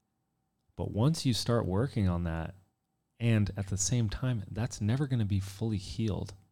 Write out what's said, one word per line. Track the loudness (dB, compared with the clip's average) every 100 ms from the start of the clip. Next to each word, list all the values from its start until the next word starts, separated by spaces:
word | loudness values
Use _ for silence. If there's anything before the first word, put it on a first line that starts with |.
| _ _ _ _ _ _ _ -6
But | -4
once | 2 2 4 2
you |
start | 0 2 2 2
working | 0 0 2 2
on | 2
that, | 0 -2 -6 -10 _ _ _ _ _ _
and | 2 4 2 -2
at | -4
the | -2
same | 0 2 0
time, | -2 -2 -2 -4
that's | -4 -6 -2
never | 0 0 0
gonna | 0
be | 2 0
fully | -2 -4 -2 -2
healed. | -4 -2 -2 -2 -6 -12 _